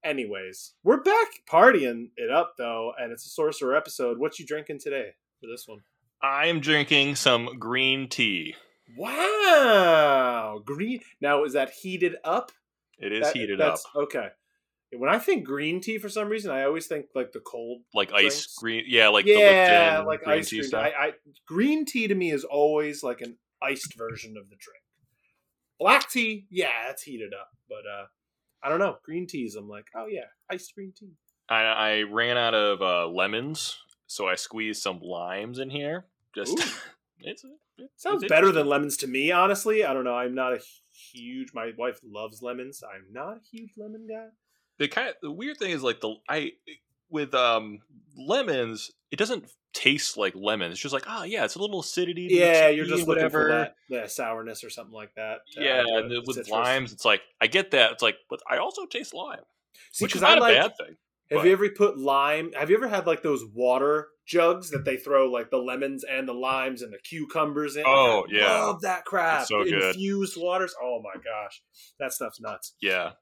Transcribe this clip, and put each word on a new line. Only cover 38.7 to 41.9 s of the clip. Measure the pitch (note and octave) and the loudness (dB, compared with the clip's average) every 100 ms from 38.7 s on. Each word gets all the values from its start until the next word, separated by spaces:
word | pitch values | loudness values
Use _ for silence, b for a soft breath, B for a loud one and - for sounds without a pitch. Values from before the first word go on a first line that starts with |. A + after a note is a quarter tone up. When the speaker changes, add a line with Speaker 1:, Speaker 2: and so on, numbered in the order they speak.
Speaker 1:
lemons | C#3+ D3 C3+ | 0 0 -4
to | C3+ | -4
me, | C3 D3 | -2 2
honestly. | F3 F#3+ G3 G#3+ G#3+ | 4 4 2 0 0
I | F3 | 2
don't | C3+ | 0
know. | B2+ A#2+ | -2 -2
I'm | B2 | -4
not | B2+ B2+ | -2 -2
a | A#2+ - _ _ _ - | -4 -8 _ _ _ -20
huge, | B2+ A#2+ C3 B2+ | -20 -14 -12 -12
my | A#2 A2+ A2 | -10 -10 -6
wife | B2 | -6